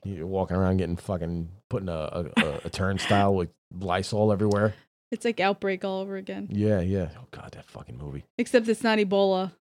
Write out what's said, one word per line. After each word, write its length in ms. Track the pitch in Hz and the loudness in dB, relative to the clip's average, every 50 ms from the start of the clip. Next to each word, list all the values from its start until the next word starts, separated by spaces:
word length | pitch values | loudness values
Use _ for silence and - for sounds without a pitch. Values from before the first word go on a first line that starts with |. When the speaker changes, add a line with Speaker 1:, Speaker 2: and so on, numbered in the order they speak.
| - | -8
Speaker 1:
<laughs> 0 | |
Speaker 2:
You're 220 | 98 98 76 78 | -8 -6 -6 -4
walking 320 | 92 95 95 92 - 87 92 | -2 0 0 0 2 2 4
around 200 | 95 92 92 95 | 4 4 4 4
getting 180 | 90 85 87 85 | 2 0 -2 -4
fucking, 500 | - - 95 87 85 85 85 85 82 82 90 - _ - | -4 -4 -4 -4 -2 -4 -4 -4 -6 -6 -10 -16 _ -6
putting 200 | - 107 98 90 | -6 -4 -4 -4
a, 20 | 82 | -4
a, 500 | 80 76 76 - 87 85 - - - - | -4 -4 -4 -4 -4 -6 -2 -2 0 0
a, 160 | 76 71 - - | 0 -2 -6 -8
a 40 | 85 | -8
turnstile 640 | - - 95 95 98 92 - - 104 101 101 101 98 | -4 -2 -2 -2 -2 -2 0 2 4 4 6 4 4
with 140 | 95 87 82 - _ _ _ | 2 0 -2 -6 _ _ _
Lysol 600 | - 90 98 92 87 95 95 - - 104 107 107 | -10 -6 -2 0 0 0 0 0 0 2 4 4
everywhere. 420 | 104 95 107 104 101 101 104 110 - - - _ _ _ _ _ | 4 4 2 2 4 4 4 2 0 -4 -12 _ _ _ _ _
Speaker 1:
It's 120 | 240 - - | -8 -4 -2
like 140 | 233 226 - | -2 0 2
Outbreak 460 | 180 196 202 - - 196 190 185 - | 2 0 0 0 -2 -2 -2 -2 -2
all 140 | 196 190 190 | -4 -4 -4
over 160 | 190 196 196 190 | -4 -6 -8 -8
again. 300 | 190 196 190 196 202 196 | -8 -8 -8 -8 -8 -4
Speaker 2:
Yeah, 300 | - 101 104 107 107 95 | 0 2 2 4 4 2
yeah. 280 | 87 92 98 98 87 80 - - | 2 2 0 0 0 -2 -6 -12
Oh, 80 | - - | -18 -18
God, 220 | - - - - | -16 -16 -16 -16
that 140 | - - - | -18 -18 -20
fucking 340 | - - - - - - 62 | -18 -18 -16 -16 -14 -14 -12
movie. 260 | - 143 135 147 - _ _ - | -10 -10 -10 -10 -12 _ _ -4
Speaker 1:
Except 280 | 240 - - 247 220 226 | 0 2 4 4 4 4
it's 160 | 220 - - | 0 2 2
not 140 | 226 220 214 | 2 2 2
Ebola 540 | 208 190 202 196 196 196 190 185 185 185 - _ | 2 2 4 4 4 4 2 2 0 -4 -6 _